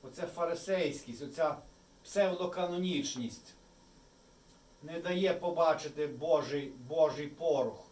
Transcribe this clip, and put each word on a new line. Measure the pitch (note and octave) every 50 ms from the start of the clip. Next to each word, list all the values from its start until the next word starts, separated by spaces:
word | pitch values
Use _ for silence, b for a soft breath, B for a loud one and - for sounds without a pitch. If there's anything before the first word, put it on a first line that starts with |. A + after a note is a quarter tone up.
оце | - - - F#3
фарисейськість, | E3+ D3+ - F3 E3+ E3 E3+ E3+ - F#3+ F#3+ F#3 E3 C#3+ C#3 - - - A#2 A2
оця | C#3+ C#3 - E3 D#3+ D3+ - - - - - - - - - - -
псевдоканонічність | - - G3+ G3 F#3 F3+ - F#3 F3 - F3+ F3 F3 F3 F3+ F#3 F#3 E3 C#3+ C#3 - - B2+ A#2+ A2+ - - - - - - - - - - - - - - - - - - - - - - - - - - - - - _
не | D3 D#3 E3 E3+
дає | F3 F3+ F3+ F#3 F#3+ F#3 F3
побачити | - F3 F3 E3+ E3 E3 D#3+ D#3 - - D3 - D3 D3+
Божий, | C#3+ B2+ - D3+ E3+ D#3 D3 C3+ C3 C#3+ C#3+ C#3 C3 - - B2 C3
Божий | D#3 E3 D#3 D3+ - D3 D3
порох | C#3+ - - E3 E3 D3 C3+ B2 A2+ G#2 - - -